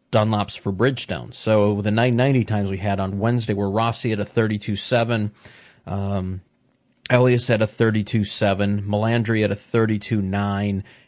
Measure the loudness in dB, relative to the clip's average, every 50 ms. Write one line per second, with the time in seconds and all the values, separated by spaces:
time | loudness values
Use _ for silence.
0 | _ 0 2 2 2 2 2 0 -2 -4 -8 -8 -6 -4 -2 0 0 0 0 -2
1 | -6 -8 -8 -8 -10 -14 -14 -6 0 2 4 4 4 2 2 0 0 0 0 2
2 | 2 2 2 2 2 4 4 2 2 0 0 -2 -2 -2 -4 -4 -2 -2 -2 -2
3 | -2 -4 -2 0 0 0 0 0 0 -2 -2 -2 0 0 0 0 0 0 -2 -2
4 | -2 -2 -2 -2 -4 -2 0 0 0 0 0 -4 -4 -4 -6 -4 -2 0 0 0
5 | 2 2 0 -2 -2 -4 -6 _ -20 -20 -20 -20 -20 -20 _ _ -12 -8 -6 -4
6 | -4 -4 -4 -4 -4 -4 -6 -8 -12 _ _ _ _ _ _ _ _ _ _ _
7 | -4 0 2 4 4 4 4 2 2 0 0 2 0 0 0 2 2 2 2 0
8 | 0 0 0 0 0 -2 -2 0 2 2 2 2 0 0 0 -2 -2 -2 -2 0
9 | 0 2 2 0 2 2 2 2 2 0 -2 -4 -6 -2 0 2 2 2 0 -2
10 | -2 -2 -2 -2 -2 -2 -2 -2 -2 -2 -2 -2 -2 -2 -2 -4 -6 -8 -14 -20
11 | _